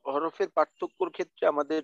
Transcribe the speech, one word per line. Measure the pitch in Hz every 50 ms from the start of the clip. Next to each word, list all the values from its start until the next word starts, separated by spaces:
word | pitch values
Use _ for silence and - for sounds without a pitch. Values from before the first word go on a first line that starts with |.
| - 127 135
হরফের | 143 156 170 - - 196 165 -
পার্থক্যর | 165 156 - _ _ 180 170 - - 185 170 -
ক্ষেত্রে | - 180 - _ _ - - 147
আমাদের | 147 147 143 156 156